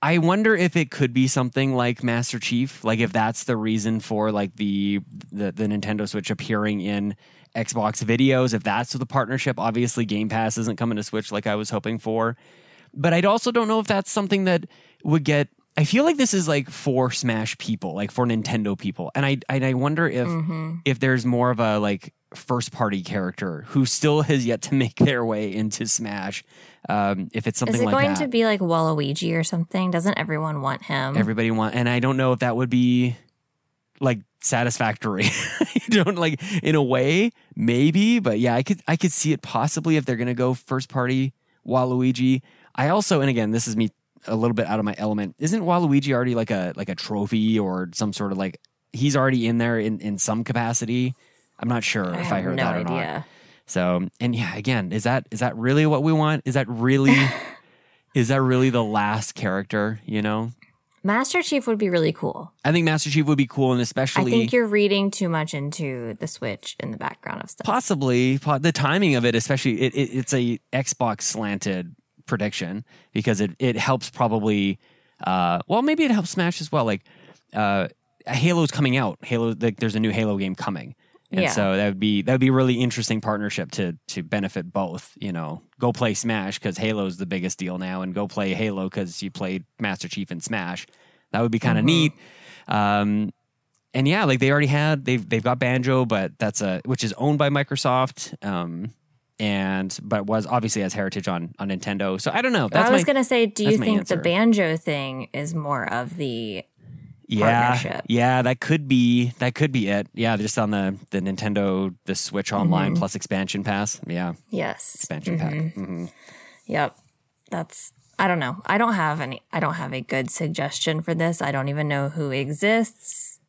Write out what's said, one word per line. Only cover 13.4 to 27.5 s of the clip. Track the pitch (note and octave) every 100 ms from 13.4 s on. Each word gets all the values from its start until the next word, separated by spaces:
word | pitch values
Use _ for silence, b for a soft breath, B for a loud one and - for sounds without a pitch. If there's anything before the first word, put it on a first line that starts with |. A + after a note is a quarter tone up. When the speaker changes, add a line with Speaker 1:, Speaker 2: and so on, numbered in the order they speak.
| B3
Speaker 1:
don't | A#3 A3
know | A3
if | G#3
that's | G3+ F#3+
something | - G3 G3
that | F#3 F3 - b b b
would | D3+ D#3+
get, | D3 D3+ C#3+ _ _ -
I | D3+
feel | G#3+
like | D4+ D4+
this | B3+
is, | G3 D#3+
like, | D3 C3
for | - - C3 B2+
Smash | B2 B2 A2+ A2 -
people, | - A2 F#2+ E2
like, | G2+
for | - B2
Nintendo | A2+ G#2+ A2+ G#2 G2
people. | G2+ - E2+ -
And | C#3
I, | C#3 -
and | C3+
I | C3
wonder | B2+ C#3 D#3 E3
if, | B2 B2
Speaker 2:
Mm-hmm. | E3 D#3+ D#3+ D#3+ E3
Speaker 1:
if | C#3+ B2
there's | C3+ B2+ A#2+
more | B2 B2
of | A#2
a, | A2+ G#2
like, | G#2 G2+ - _ _ -
first | - B2 A#2+
party | - G#2+ G2
character | F2 G#2 F2+ - F#2+ D#2 -
who | C#3+ C3
still | - D3+ D3
has | D3+ C#3+ A#2
yet | A#2
to | - C#3
make | B2 -
their | - C3
way | A2+ G#2+ G#2+
into | G2 G#2+ G2+ A#2
Smash. | - A2 G2+ G2 G2 - B B B -
Um, | G#2 G2+ G2 F#2
if | A2
it's | G#2+